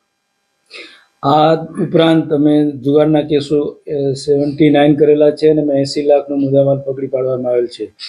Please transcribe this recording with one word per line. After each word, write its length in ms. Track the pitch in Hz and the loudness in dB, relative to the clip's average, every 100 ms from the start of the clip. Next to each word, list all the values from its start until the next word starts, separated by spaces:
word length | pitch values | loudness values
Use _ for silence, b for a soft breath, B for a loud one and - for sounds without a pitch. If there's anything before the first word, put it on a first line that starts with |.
| _ _ _ _ _ _ _ B B B B _ | _ _ _ _ _ _ _ B B B B _
આ 320 | 139 151 156 160 | 0 2 4 2
ઉપરાંત 760 | 160 - 156 165 165 160 147 | -4 -6 -2 2 2 2 0
અમે 380 | 147 151 151 147 | 0 2 2 0
જુગારના 520 | 135 127 151 151 151 | -2 0 2 2 2
કેસો, 420 | 147 147 143 147 | 0 -2 -2 -2
અ, 480 | 147 - - 147 139 | -4 -8 -8 -6 -4
સેવન્ટી 580 | 135 - 143 147 139 151 | -4 -2 -2 -2 0 2
નાઇન 240 | 143 147 | 4 4
કરેલા 360 | 147 151 147 147 | 4 2 4 2
છે 180 | 147 156 | 2 2
અને 140 | 156 | 2
એમાં 140 | 147 139 | 0 -2
એંસી 260 | 135 147 | -2 -2
લાખનો 340 | 147 143 139 143 | 0 0 0 -4
મુદ્દામાલ 420 | 135 139 139 135 | 0 2 2 0
પકડી 280 | 135 135 135 | -4 -8 -6
પાડવામાં 460 | 131 131 127 123 | -4 -4 -4 -2
આવેલ 140 | 123 120 | -2 -2
છે. 280 | - 104 - | -6 -14 -14